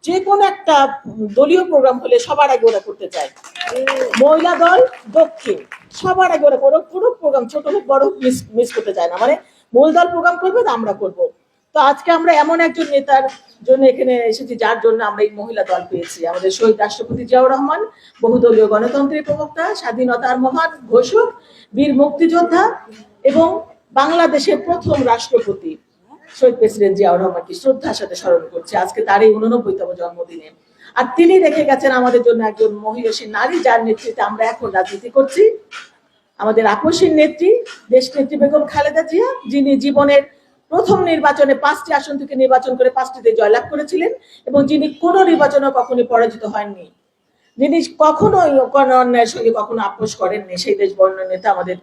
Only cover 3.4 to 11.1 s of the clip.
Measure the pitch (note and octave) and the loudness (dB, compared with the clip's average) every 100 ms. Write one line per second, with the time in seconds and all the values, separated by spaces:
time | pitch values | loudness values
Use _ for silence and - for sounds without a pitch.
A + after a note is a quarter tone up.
3.4 | - - - B3 C4+ C4+ B3+ - C#4 D#4+ | -20 -12 -8 -4 -4 -4 -4 2 4 4
4.4 | E4+ D#4 E4+ F#4 B4+ - G#3+ D4+ D#4+ - | 2 2 4 4 2 -2 -2 0 0 -2
5.4 | - F#3 - - _ - F#4 F#4 F#4 D#4+ | -8 -8 -8 -20 _ -8 -4 0 0 4
6.4 | C#4+ C4 C4+ D#4+ D#4+ F4+ A4+ B4 D#4 C4+ | 2 4 2 2 -2 -2 -2 0 -2 -2
7.4 | A#3 D4 D4 G4 A#3+ C4+ C#4+ - B3+ B3+ | -2 -6 -4 -6 0 0 0 0 -2 -2
8.4 | - A3 A#3 - G#3+ F#3 E3+ F3+ A#3+ D#4+ | -6 -4 -2 -4 -6 -4 -4 0 0 0
9.4 | _ _ _ A#3 D4+ E4+ F4 E4+ E4+ F4 | _ _ _ 4 4 4 0 0 -2 0
10.4 | F#4 G#4+ G#4+ A#3 G#3+ G3 G3 | -2 0 -2 -2 -6 -6 -8